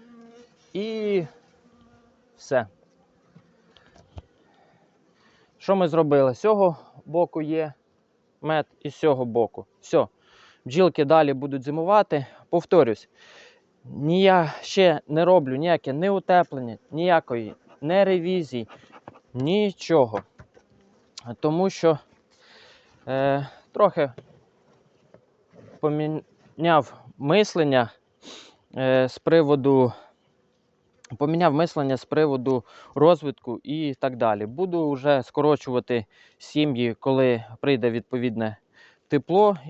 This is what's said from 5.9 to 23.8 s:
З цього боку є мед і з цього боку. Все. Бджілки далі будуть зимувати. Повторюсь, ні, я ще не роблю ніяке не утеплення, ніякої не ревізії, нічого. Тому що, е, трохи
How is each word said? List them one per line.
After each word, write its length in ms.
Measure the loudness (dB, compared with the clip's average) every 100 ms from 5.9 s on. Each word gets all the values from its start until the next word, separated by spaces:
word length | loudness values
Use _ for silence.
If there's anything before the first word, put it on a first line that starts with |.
| 2 2 4 2
З 60 | 0
цього 360 | 0 2 2 0 -12 -20 -8
боку 360 | -4 -2 -4
є 300 | -4 -4 -6 -10 _ _ _ _ _ _
мед 260 | -4 -4 -4 _
і 100 | -16
з 60 | -2
цього 280 | 0 0
боку. 420 | 0 -2 -2 -4 -20 _
Все. 260 | -2 0 0 _ _ _ _ _
Бджілки 400 | -6 0 2 2
далі 280 | 4 4 4
будуть 300 | 0 -6 -8
зимувати. 640 | -6 -6 0 0 2 -4 -6 -14 _
Повторюсь, 580 | -4 2 2 4 0 _ _ -20 -20 -20 _ _ _
ні, 380 | -16 -6 -2 2
я 320 | 4 4 2 -6
ще 400 | -6 2 4 2 -2
не 160 | 0
роблю 320 | 4 4 4 -2
ніяке 360 | 0 0 -2
не 180 | -4 -2
утеплення, 680 | -2 2 2 2 -4 -10 -12 _
ніякої 640 | -4 0 0 0 -6 -8 -14 _ _
не 200 | -2 0
ревізії, 640 | 2 0 -2 -4 -4 -8 -10 -16 _ -20 -20 -20 _
нічого. 840 | -6 -2 0 -2 -4 0 2 2 -2 -10 _ -20 _ _ _ _ _ _ -20 -18 -6
Тому 300 | -4 -2 -2
що, 280 | 0 0 0 -4 _ _ _ _ -20 -20 _ _ _ -8
е, 400 | -2 -2 -2 -4 -14 _
трохи 400 | 0